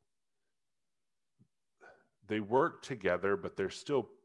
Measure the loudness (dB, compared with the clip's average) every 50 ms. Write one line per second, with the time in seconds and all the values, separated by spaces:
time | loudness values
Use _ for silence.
0 | _ _ _ _ _ _ _ _ _ _ _ _ _ _ _ _ _ _ _ _
1 | _ _ _ _ _ _ _ _ -20 _ _ _ _ _ _ _ -20 -20 -20 _
2 | _ _ _ _ _ -4 -4 -4 0 2 4 4 4 2 0 -6 -10 -8 -6 -2
3 | 0 2 2 2 2 2 0 0 -2 -4 -4 -2 -2 -2 -4 -6 -4 0 0 0
4 | 0 -2 -8 -20